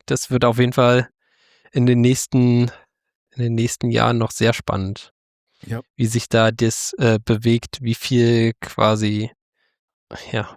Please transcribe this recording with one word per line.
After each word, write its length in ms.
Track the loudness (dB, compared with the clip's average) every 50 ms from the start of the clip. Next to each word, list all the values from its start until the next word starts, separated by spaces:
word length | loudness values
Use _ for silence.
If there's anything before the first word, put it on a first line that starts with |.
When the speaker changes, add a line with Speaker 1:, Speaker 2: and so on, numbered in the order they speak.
| _
Speaker 1:
das 240 | -6 -6 -4 -4 -4
wird 160 | -2 0 2
auf 140 | 2 2 2
jeden 140 | 0 0 2
Fall 360 | 2 4 4 4 2 0 -2 _ _ _ _ _ _ _ _ _ _ _ _
in 160 | -2 0 2
den 140 | 4 4 4
nächsten, 680 | 4 4 2 0 -2 -2 0 2 4 4 4 2 0 -2 -4 -10 _ _ _ _ _ _ _ _ _ _
in 100 | _ -6
den 140 | -4 -2 -2
nächsten 340 | -2 -2 -2 -4 -4 -4 -2
Jahren 300 | 0 2 2 2 2 0
noch 100 | -2 -4
sehr 240 | -2 0 0 0 0
spannend, 580 | -2 -4 -6 -4 -4 -4 -6 -8 -10 -14 -20 _ _ _ _ _ _ _ _ _ _ -14
Speaker 2:
Ja. 160 | -12 -12 -12 -12 _ _
Speaker 1:
wie 100 | -4 -2
sich 240 | -2 -2 -2 -2 0
da 220 | 2 2 2 2
das, 420 | 2 0 0 0 0 -4 -6 -8 -4 0
äh, 180 | 2 2 2 2 0
bewegt, 560 | -2 -2 0 2 0 0 0 -2 -6 -12 -8
wie 140 | -6 -4 -4
viel 560 | -4 -4 -2 0 2 2 2 2 2 2 0 -2 -6
quasi, 680 | -12 -12 -4 0 0 0 2 0 -2 -2 -2 -4 -6 -8 -12 _ _ _ _ _ _ _ _ _ _ _ _ _ _ _ -20 -18 -12 -8
ja, 240 | -6 -6 -6 -8 -12